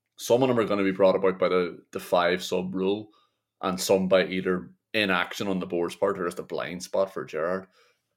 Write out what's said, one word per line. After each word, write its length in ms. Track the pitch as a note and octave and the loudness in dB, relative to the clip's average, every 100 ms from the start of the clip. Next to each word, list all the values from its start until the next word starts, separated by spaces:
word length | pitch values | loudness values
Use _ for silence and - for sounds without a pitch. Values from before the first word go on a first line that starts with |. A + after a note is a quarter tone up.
| _ - | _ -8
some 260 | - A#2 | 2 4
of 60 | C3 | 4
them 100 | A#2+ | 2
are 60 | |
gonna 200 | G2+ G2+ | 2 2
be 80 | G2 | 0
brought 260 | F#2 F#2+ F#2+ | 4 4 4
about 200 | F#2+ F#2 | 2 2
by 120 | F2+ | 2
the, 300 | F2+ F2 - - | 2 0 -6 -12
the 80 | F#2+ | -12
five 420 | - F2+ F2 F#2 | -2 2 2 0
sub 320 | - F#2 F#2 | -2 -4 -2
rule, 360 | F#2+ F#2+ G#2 G#2+ _ _ _ _ - | -2 -2 -2 -6 _ _ _ _ -6
and 160 | F#2+ F#2 | -4 -2
some 300 | - G2 F#2 | 2 2 4
by 180 | F#2+ E2+ | 4 4
either 420 | F#2 F#2 F2+ - - _ | -2 -2 -2 -6 -18 _
inaction 560 | A2 G2+ F2+ F2+ - G2+ | 0 2 2 -2 -4 -4
on 100 | F#2+ | -4
the 60 | F2 | -2
board's 320 | F2 E2+ - | -2 -2 -2
part 200 | G2+ F#2+ | -2 0
or 80 | F2 | -4
just 140 | F2 | -6
a 40 | |
blind 380 | - D#2 C2 F2+ | -8 -6 -6 -8
spot 320 | - G2 F#2+ | -4 -2 -2
for 120 | - C#2 | -4 -8
Gerrard. 420 | D#2 E2 F#2+ F#2+ _ _ _ _ | -4 -2 -4 -8 _ _ _ _